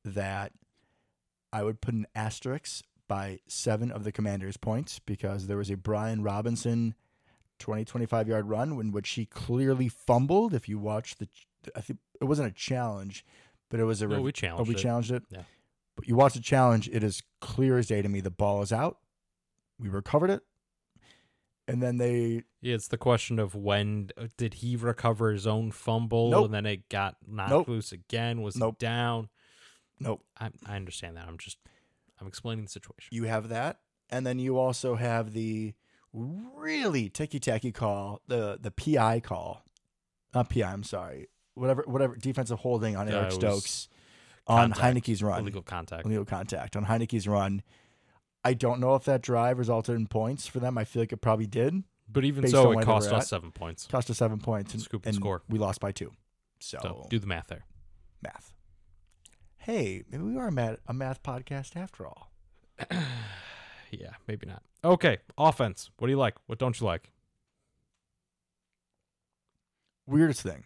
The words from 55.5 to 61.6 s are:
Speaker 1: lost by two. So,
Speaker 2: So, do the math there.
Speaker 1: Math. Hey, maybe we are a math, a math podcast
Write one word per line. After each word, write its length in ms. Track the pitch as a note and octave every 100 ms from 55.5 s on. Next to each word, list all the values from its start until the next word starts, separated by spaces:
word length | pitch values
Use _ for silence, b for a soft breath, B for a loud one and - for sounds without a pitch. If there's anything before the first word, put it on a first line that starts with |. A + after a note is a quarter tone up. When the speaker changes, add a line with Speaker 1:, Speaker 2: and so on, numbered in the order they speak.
| A2
Speaker 1:
lost 200 | G2+ -
by 140 | G2+
two. 180 | - E2+ - _ _ _ _
So, 180 | - -
Speaker 2:
So, 260 | F2+ C#2+ -
do 100 | A#2
the 80 | G2
math 200 | E2+ -
there. 160 | D2+ - - - - - _
Speaker 1:
Math. 320 | - - - - _ - _ _ _ _ - _ - _
Hey, 440 | - A3+ G#2+ F#2 -
maybe 120 | C3 G3
we 100 | C4
are 100 | A#3
a 20 |
math, 280 | C#3 A2+ A2+ -
a 60 |
math 300 | B2+ C3 C3
podcast 540 | - B2+ B2+ C#3